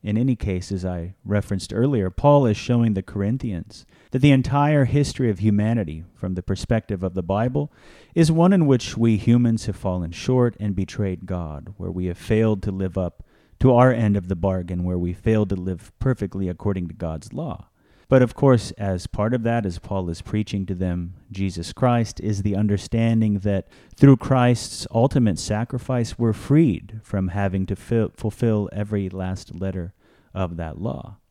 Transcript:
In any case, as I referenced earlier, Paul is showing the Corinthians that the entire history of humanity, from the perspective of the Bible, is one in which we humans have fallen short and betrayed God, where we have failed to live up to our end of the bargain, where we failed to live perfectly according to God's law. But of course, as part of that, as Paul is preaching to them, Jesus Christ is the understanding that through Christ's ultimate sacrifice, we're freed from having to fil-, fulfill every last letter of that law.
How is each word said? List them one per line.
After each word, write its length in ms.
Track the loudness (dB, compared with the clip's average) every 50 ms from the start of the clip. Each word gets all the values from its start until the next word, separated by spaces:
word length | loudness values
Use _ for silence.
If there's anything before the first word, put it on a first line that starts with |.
| -4
In 140 | -2 0
any 180 | 0 2 2 0
case, 380 | 0 -2 -4 -4 -4 -4 -4 -6
as 120 | -4 -4
I 300 | -4 -4 -6 -8 -10 -12 _ _
referenced 500 | -2 0 0 0 0 -4 -6 -4 -4 -2
earlier, 360 | 0 2 2 2 0 0 -2
Paul 360 | -4 2 4 6 6 6 6
is 100 | 4 0
showing 380 | 0 0 0 2 2 4 2 2
the 80 | 0 -4
Corinthians 840 | -6 -6 -4 -2 -2 -2 -2 -4 -6 -6 -6 -8 -10 -16 -20 -20 _ _ _ _ _
that 100 | 0 4
the 120 | 6 6 6
entire 540 | 6 4 2 0 2 2 4 4 4 4
history 440 | 4 4 2 0 0 0 -2 0 0
of 100 | 0 2
humanity, 640 | 2 2 2 4 2 2 0 0 -2 -4 -6 -10 -12 -16 _
from 200 | _ -8 -6 -6
the 80 | -6 -4
perspective 600 | -4 -6 -6 -2 0 -2 -2 0 -4 -6 -4 -4
of 120 | -4 -4
the 80 | -4 -4
Bible, 480 | -2 -2 -2 -2 -2 -2 -4 -6 -6 _ _ -20 -20 -20 -20 -20 _ 2
is 180 | 2 2 4 4
one 200 | 4 6 6 6
in 140 | 4 6
which 300 | 4 4 2 2 -4 -2
we 200 | 0 2 2 2
humans 500 | 2 4 4 4 4 4 4 2 0 -2
have 100 | -6 -8
fallen 340 | -4 -4 -4 -4 -4 -4 -6
short 460 | -8 -8 -2 0 2 2 2 2 0 -2
and 160 | -4 -4 -2
betrayed 520 | -2 -4 -6 -4 -4 -4 -4 -4 -6 -8
God, 480 | -8 -6 -6 -6 -8 -10 -12 -14 -16 -14
where 140 | _ -10 -8
we 160 | -6 -4 -4
have 120 | -4 -6 -8
failed 440 | -4 -2 0 2 4 2 2 0 -2
to 100 | -6 -4
live 260 | -4 -4 -4 -2 -2
up 240 | -4 -4 -6 _ -20 _ _ _ _ _ _ _
to 120 | 4 6 8
our 200 | 8 6 6 6
end 240 | 4 2 2 2
of 100 | 0 0
the 80 | -2 -4
bargain, 480 | -2 0 0 0 -2 -4 -4 -4 -4 -2
where 160 | -2 -2 -2
we 140 | -2 -4 -4
failed 380 | -2 0 2 2 2 2 0
to 40 | -2
live 380 | -4 -4 -6 -6 -8 -10 -20 _ _
perfectly 480 | -2 -2 0 0 -4 -6 -4 -4 -4 -4
according 400 | -6 -4 -4 -4 -2 -2 -4 -8
to 60 | -8
God's 380 | -8 -6 -6 -6 -8 -10 -12 -10
law. 360 | -10 -8 -8 -10 -12 -16 _ _ _ _ _ _ _ _ _
But 120 | 6 6
of 140 | 6 4 2
course, 380 | 2 4 6 6 4 2 -4 -10
as 340 | -6 -4 -2 -2 -4 -4
part 260 | -8 -4 -2 -2 0 0
of 120 | 0 0
that, 200 | 0 -2 0 -2
as 140 | -4 -6 -6
Paul 320 | -10 -6 -6 -4 -4 -4
is 100 | -6 -8
preaching 460 | -8 -6 -4 -4 -4 -2 -4 -6 -6
to 80 | -6 -4
them, 400 | -4 -2 -2 -2 -4 -6 -8 -10 -16 -18 _
Jesus 420 | -8 -4 -4 -4 -4 -6 -10 -10 -4
Christ 480 | 0 0 2 2 2 0 -2 -6 -8
is 220 | -4 -4 -4 -2 -2
the 140 | -2 0
understanding 840 | 0 2 2 0 0 -2 -2 -2 0 2 2 2 2 2 2 0 0
that 300 | 0 0 -2 -2 -4 -8 -16 -20 -20 _ 2
through 200 | 6 8 8 8
Christ's 680 | 6 4 0 2 2 4 2 2 0 -2 -10 -12 -12 -12 -4
ultimate 480 | 0 2 2 2 2 2 2 2 0 -2
sacrifice, 800 | -4 -4 -4 -4 -4 -6 -6 -10 -6 -4 -2 -2 -2 -4 -4 -2
we're 160 | 0 0 0
freed 680 | -2 -2 2 4 4 4 4 2 -2 -6 -12 -16 -16 -12
from 260 | -6 -4 -2 -2 -2
having 360 | -2 -2 -2 -2 0 -2 -2
to 100 | -4 -6
fil-, 340 | -8 -4 -2 0 0 0 -2 -4
fulfill 540 | -6 -8 -8 -4 -2 0 0 0 0 -2 -4 -4
every 360 | -8 -6 -4 -4 -4 -4 -4
last 460 | -6 -6 -6 -6 -6 -8 -10 -14 -10
letter 400 | -8 -6 -6 -4 -6 -8 -8 -12 _ _ _ _ _ _ _ _
of 240 | -6 -6 -6 -4 -8
that 200 | -8 -8 -8 -8
law. 380 | -8 -8 -8 -8 -12 -16 -18 _ _ _